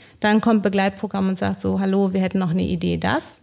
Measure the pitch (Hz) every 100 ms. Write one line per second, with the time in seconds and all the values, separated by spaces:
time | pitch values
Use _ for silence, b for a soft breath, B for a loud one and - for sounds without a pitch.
0 | B B 208 214 233 220 196 196 196 196
1 | 185 196 190 185 196 190 190 190 190 196
2 | 196 190 185 190 180 180 175 175 175 170
3 | 180 269 - -